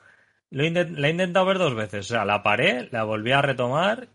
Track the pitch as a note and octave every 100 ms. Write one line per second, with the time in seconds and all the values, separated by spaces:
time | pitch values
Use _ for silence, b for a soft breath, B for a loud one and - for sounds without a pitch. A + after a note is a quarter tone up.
0 | b b b b _ C3+ D#3+ E3+ E3+ D#3
1 | C#3+ E3+ F#3 F#3 F#3 F#3+ E3 A2+ G#2 G#2
2 | F#2+ A#2 G2+ G#2 G#2 G#2 E3 A#3+ - A#2
3 | A2 G#2+ A2 C3+ C#3 B2 B2 C#3+ F#3+ A#3
4 | B3